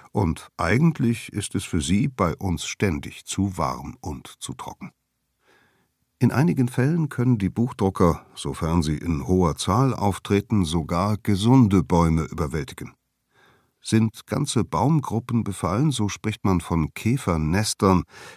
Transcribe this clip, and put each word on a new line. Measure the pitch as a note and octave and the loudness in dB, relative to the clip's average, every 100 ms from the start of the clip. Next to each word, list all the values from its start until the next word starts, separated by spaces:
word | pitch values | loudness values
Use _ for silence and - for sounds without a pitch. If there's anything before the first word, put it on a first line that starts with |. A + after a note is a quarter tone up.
| - | -8
und | A2+ F2+ D2+ - - | -2 -2 -2 -8 -4
eigentlich | E2+ A2+ E3 D#3+ A#2+ A2+ - | 0 2 2 2 -2 -2 -6
ist | G#2 - G2 | -8 -6 -6
es | |
für | - F2+ | -4 -4
sie | D2 G2+ C#3+ | 0 0 0
bei | - F2 - | 0 -2 -2
uns | F#2+ E2 - | -4 -4 -6
ständig | - G#2 D2 - - | -2 -2 -2 -8 -14
zu | - - G2 F#2 | -8 -4 -2 -2
warm | C#2 C2 C#2 - | -4 -4 -10 -12
und | - C2+ - - | -12 -12 -14 -16
zu | - | -14
trocken. | C2 - - - _ _ _ _ _ _ _ _ _ _ _ _ - | -12 -14 -14 -18 _ _ _ _ _ _ _ _ _ _ _ _ -2
In | A#2+ | 0
einigen | A#2 E3+ C#3+ B2 | 2 2 2 0
Fällen | B2+ C3 E3+ D3+ | 0 0 0 -2
können | - B2 A2+ | 0 0 2
die | F#2+ | 0
Buchdrucker, | - A#2+ - G2 - F2 - - | 0 -2 0 0 4 2 2 -6
sofern | - D2 C2+ E2 E2+ | -10 -8 -4 0 2
sie | D2+ D2+ | 2 -2
in | E2+ D2+ C2 | -2 -2 0
hoher | F#2 E2+ D2 | 2 2 0
Zahl | - G#2 C3+ | 0 2 2
auftreten, | A2 G2+ F2+ - G2+ - G#2+ | 0 -2 -2 0 0 2 0
sogar | E2 E2+ D2 E2+ G2+ G#2 | 2 -2 -2 0 0 -2
gesunde | - F#2+ A2 C3+ A2 F#2+ | -2 2 6 6 6 4
Bäume | D2 F2 E2 D#2+ | 4 4 4 2
überwältigen. | D#2 E2+ D2+ D#2 C#2 - - - _ _ _ _ _ _ _ _ | -2 -4 -4 -4 -8 -12 -16 -18 _ _ _ _ _ _ _ _
Sind | - A2+ A2 - - | 0 2 2 -4 -6
ganze | - D3 A#2 | -4 -2 -2
Baumgruppen | F#2 D#2+ B2 D#3+ - G#2+ - A#2 | -2 0 2 2 0 -6 -2 -2
befallen, | G2 F#2+ E2 G2+ D#3 | -2 -4 -2 0 0
so | B2 G#2 | 0 -4
spricht | - A2 G#2+ G2+ | -4 -6 -2 0
man | F2+ | 0
von | - E2+ D#2 | 0 0 -2
Käfernestern, | - A2 C3+ - E2 D2+ F#2 G#2+ - G2 F#2 - - - | -2 -2 0 0 0 0 0 -2 2 4 4 2 -12 -20